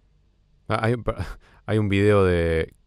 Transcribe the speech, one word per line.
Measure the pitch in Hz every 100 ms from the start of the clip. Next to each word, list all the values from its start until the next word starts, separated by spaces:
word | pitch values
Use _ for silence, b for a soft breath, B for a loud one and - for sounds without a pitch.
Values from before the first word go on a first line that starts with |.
| _ _ _ _ _ _ -
Ah, | 110
hay, | 110 120
<laughs> | 107 - - - - _ -
hay | 107
un | 107
video | 98 104 104 92
de | 87 82 82 80 -